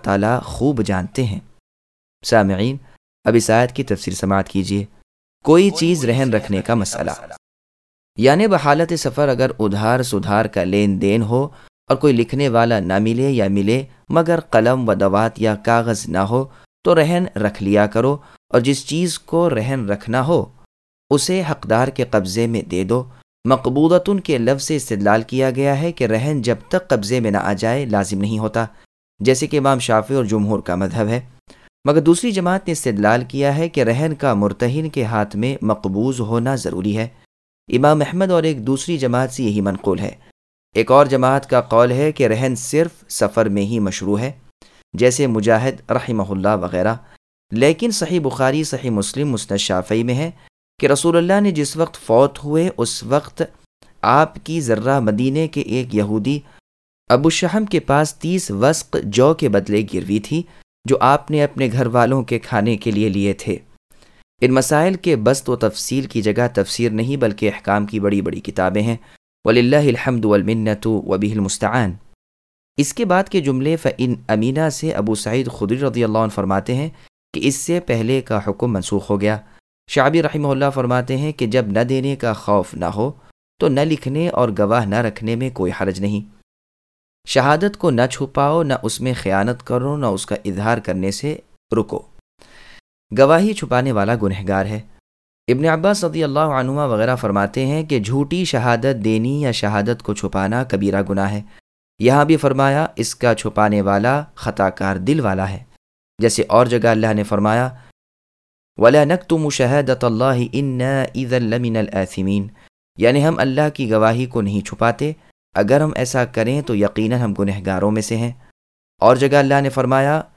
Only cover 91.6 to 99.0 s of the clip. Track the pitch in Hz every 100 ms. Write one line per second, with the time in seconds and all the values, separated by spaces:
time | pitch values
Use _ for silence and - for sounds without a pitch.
91.6 | _ 110 107 - - - _ _ - -
92.6 | - - _ _ - 107 139 165 208 208
93.6 | 135 123 135 107 98 117 101 95 98 98
94.6 | 101 107 - - _ _ _ _ - 127
95.6 | 160 156 185 202 170 160 151 139 156 131
96.6 | 127 143 143 107 117 123 107 101 101 131
97.6 | 135 151 156 135 104 135 139 175 175 127
98.6 | 120 117 131 123